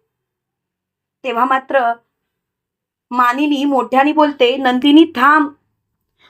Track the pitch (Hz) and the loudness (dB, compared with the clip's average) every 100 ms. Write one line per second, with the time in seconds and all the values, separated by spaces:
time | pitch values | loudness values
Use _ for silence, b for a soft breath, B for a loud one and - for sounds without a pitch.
0 | _ _ _ _ _ _ _ _ _ _ | _ _ _ _ _ _ _ _ _ _
1 | _ _ 262 240 254 269 262 277 233 233 | _ _ -8 -4 -2 -4 -2 -2 -2 -6
2 | _ _ _ _ _ _ _ _ _ _ | _ _ _ _ _ _ _ _ _ _
3 | _ 247 247 254 294 285 285 269 233 254 | _ -2 -2 0 -2 -2 -2 -2 -2 0
4 | 285 302 294 285 240 262 262 254 285 302 | 0 0 -2 0 -2 0 -2 0 4 4
5 | 320 240 269 311 294 - _ _ _ _ | 4 2 2 2 -2 -8 _ _ _ _
6 | _ _ | _ _